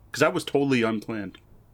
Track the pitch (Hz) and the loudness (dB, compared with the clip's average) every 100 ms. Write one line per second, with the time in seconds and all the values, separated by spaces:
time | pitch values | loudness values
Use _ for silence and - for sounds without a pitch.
0 | - - 156 175 - 139 139 127 110 110 | -12 0 2 2 0 0 2 2 2 -2
1 | 104 110 95 - - - - | -6 -8 -10 -14 -20 -20 -20